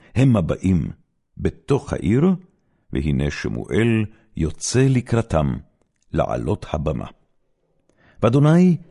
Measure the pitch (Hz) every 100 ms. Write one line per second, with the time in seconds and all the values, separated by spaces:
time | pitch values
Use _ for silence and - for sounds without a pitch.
0 | _ - 135 107 78 - 92 87 50 -
1 | _ _ _ - 85 - - 139 - -
2 | 90 123 185 175 - _ _ _ _ 65
3 | 76 65 71 - 57 55 - 85 117 110
4 | 107 - _ - 78 - - 123 135 123
5 | - 117 - 78 69 - - _ _ _
6 | _ 80 - 60 60 104 - 76 73 58
7 | 50 - _ _ _ _ _ _ _ _
8 | _ - 110 139 151 170 180 160 -